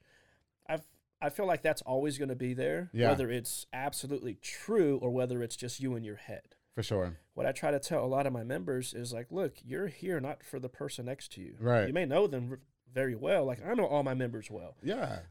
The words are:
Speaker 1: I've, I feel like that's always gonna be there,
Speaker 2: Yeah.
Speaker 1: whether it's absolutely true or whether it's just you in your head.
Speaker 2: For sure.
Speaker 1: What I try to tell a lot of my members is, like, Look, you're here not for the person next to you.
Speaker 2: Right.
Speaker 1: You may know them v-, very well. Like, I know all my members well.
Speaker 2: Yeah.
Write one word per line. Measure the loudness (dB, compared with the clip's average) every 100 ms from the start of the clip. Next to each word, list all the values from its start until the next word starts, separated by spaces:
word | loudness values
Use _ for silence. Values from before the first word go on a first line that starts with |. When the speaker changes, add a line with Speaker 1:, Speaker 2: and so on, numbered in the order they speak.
| _ _ _ _ _ _ -6
Speaker 1:
I've, | -6 -6 _ _ -4
I | -4
feel | 0 2
like | 2
that's | 2 0
always | 0 0 0 0
gonna | -4 -2
be | -2
there, | 0 0 0 -2
Speaker 2:
Yeah. | 4 6
Speaker 1:
whether | 6 2
it's | -2 -4 -8 -8
absolutely | -6 -4 -4 -4 -4 -4 -8
true | -10 -10 2 6 6 6
or | 2
whether | 2 2 0
it's | -2 -4
just | -8 -4
you | -2 -2
in |
your | -4 -10
head. | -10 -14 _ _ _
Speaker 2:
For | -6
sure. | 0 2 2 -2 _ -2
Speaker 1:
What | 0
I |
try | 2 2
to | 2
tell | 2 0
a | 2
lot | 2 0
of |
my | -2
members | -4 -4 0 -2 -2 -6
is, | -6
like, | -6 -6
Look, | -2 -2 -4
you're | -8 -6 -6
here | -6 -4 -2
not | -2 -8
for | -10 -8
the | -8
person | -6 -8 -6 -8
next | -8 -10
to | -12
you. | -12 -2
Speaker 2:
Right. | 4 6 4
Speaker 1:
You |
may | 2 4
know | 4 4
them | 2 -4
v-, | -8 _ _ _
very | 0 0 0
well. | 2 4 2
Like, | -2
I | -2 2
know | 4
all | 4
my | 2 0
members | 0 -4 -8
well. | -12 -12 -8
Speaker 2:
Yeah. | -4 -2 -2 -4 -8